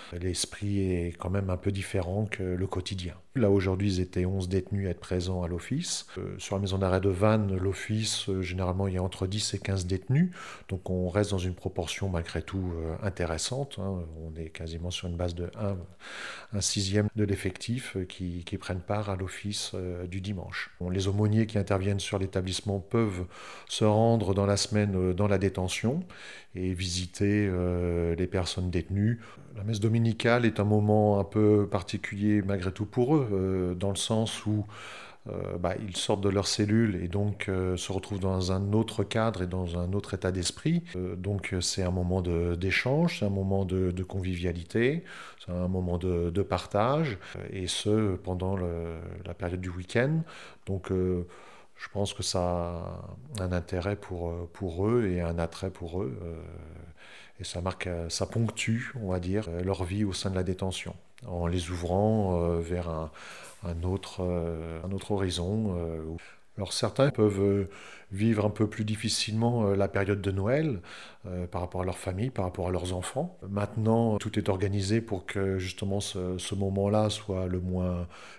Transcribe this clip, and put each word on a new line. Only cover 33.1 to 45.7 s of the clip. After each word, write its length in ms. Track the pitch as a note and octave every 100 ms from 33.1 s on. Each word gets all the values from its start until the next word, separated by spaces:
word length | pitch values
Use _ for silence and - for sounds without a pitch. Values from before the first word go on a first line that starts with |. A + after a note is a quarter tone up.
| D#3
eux, 120 | B2
euh, 440 | G2 F#2+ F#2+ F2+ F2+
dans 140 | G2
le 80 | G2
sens 480 | - A2+ A2+ - G#2
où, 200 | G#2+ G#2 - - - - - -
euh, 300 | F#2+ F#2 F2+
bah, 160 | F2 F#2 A2
ils 120 | F2
sortent 240 | - G#2
de 80 | G2+
leur 180 | G2 F#2+
cellule 560 | - G#2 A2 A#2 F2+
et 60 | F2
donc, 400 | G2 G#2 G2 -
euh, 260 | F#2+ F#2 F2+
se 160 | -
retrouvent 280 | G2 - G2+
dans 340 | F#2+ F#2 F2+
un 180 | F#2+ G2
autre 300 | G#2+ A2 -
cadre 380 | G2 A#2 A2+ G2
et 60 | F2+
dans 300 | F#2 F2+ F2
un 120 | F2
autre 220 | G2 -
état 180 | F#2+ F#2
d'esprit. 520 | F#2 F2 - D#3 E3+ E3+ F2+
Euh, 200 | F2+ F#2
donc, 360 | F#2 G2+ -
euh, 100 | F#2+
c'est 220 | F2 -
un 80 | F2+
moment 300 | F2+ F2+ F#2
de, 340 | F2 E2+ F2 E2+
d'échange, 640 | F#2+ F2+ B2 C#3+ E3+ -
c'est 60 | G#2
un 40 |
moment 360 | G2 F#2+ G2 F#2+
de, 260 | F#2 F#2
de 120 | F2+
convivialité, 1000 | F#2 G2 F#2 F2 F2+ F2 E2+ A2 A#2+ E3 - - - -
c'est 80 | -
un 160 | F2
moment 300 | F2+